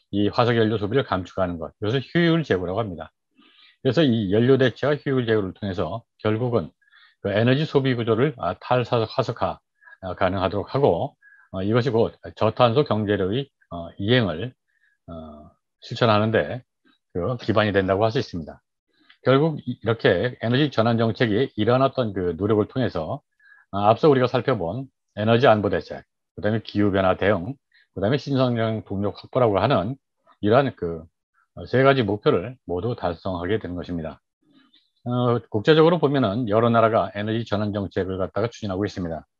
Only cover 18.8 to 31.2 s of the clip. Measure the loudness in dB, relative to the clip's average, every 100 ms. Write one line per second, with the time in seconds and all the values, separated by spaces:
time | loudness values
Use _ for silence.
18.8 | _ _ _ _ 2 2 2 -2 -8 -6
19.8 | -4 0 2 2 0 -4 -2 0 2 2
20.8 | 2 2 0 0 0 0 -2 -2 0 2
21.8 | 2 0 -4 -2 -4 -2 0 0 0 -2
22.8 | -4 -4 -6 -8 -12 _ _ -20 _ 0
23.8 | 2 4 4 4 2 0 0 -2 -4 -6
24.8 | -10 _ _ -4 2 4 6 4 2 -2
25.8 | -4 -12 -16 _ _ -6 -4 -2 -2 0
26.8 | 2 2 2 2 0 0 -4 -12 _ _
27.8 | _ -4 -2 -2 -2 0 2 0 -2 -2
28.8 | -6 -4 -4 -6 -6 0 2 4 2 2
29.8 | 0 -6 _ _ _ _ 2 2 2 -2
30.8 | -8 -8 -14 _